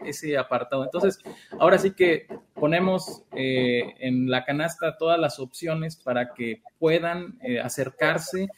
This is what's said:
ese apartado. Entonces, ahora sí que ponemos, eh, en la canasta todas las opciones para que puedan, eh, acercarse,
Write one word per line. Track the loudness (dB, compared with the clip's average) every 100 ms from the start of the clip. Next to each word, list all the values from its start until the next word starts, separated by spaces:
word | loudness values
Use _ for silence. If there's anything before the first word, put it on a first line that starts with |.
| -8
ese | -8 -2 -2
apartado. | 0 -2 -2 -4
Entonces, | -4 0 0 0 -8 -20 -14 2
ahora | 6 6
sí | 4
que | 4 4 4 -2 -16 -16
ponemos, | -2 2 4 2 0 -2 -14 _ -4
eh, | 0 2 2 2 -2 -4
en | -2 0 2
la | 0 0
canasta | -2 -4 -2 -4 -2
todas | 2 2
las | 2 -2
opciones | -12 -8 -4 -4 -4 -6
para | -4 -2 -2
que | -4 -6 -8 -12 -2
puedan, | 2 2 0 -4 -8 -10
eh, | -4 -4
acercarse, | -2 -4 -6 0 0 0 -2 -4 -6